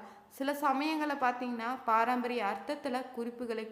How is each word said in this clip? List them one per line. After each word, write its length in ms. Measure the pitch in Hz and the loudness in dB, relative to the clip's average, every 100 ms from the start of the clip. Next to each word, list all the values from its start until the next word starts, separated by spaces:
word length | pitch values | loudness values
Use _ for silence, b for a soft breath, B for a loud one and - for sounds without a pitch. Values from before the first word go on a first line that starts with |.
| B B B - | B B B -4
சில 140 | 269 285 | -2 2
சமயங்களை 520 | 285 269 302 311 302 277 | 2 4 2 0 0 2
பார்த்தீங்கன்னா 540 | 254 247 254 240 226 254 | 2 2 -2 -4 -4 -2
பாரம்பரிய 580 | - 220 233 247 240 240 202 | 2 4 4 2 2 0 0
அர்த்தத்துல 520 | 208 - 294 294 247 254 | 0 -4 -4 -2 -2 -4
குறிப்புகளை 500 | - 233 240 247 220 220 | -6 -6 -4 -4 -4 -6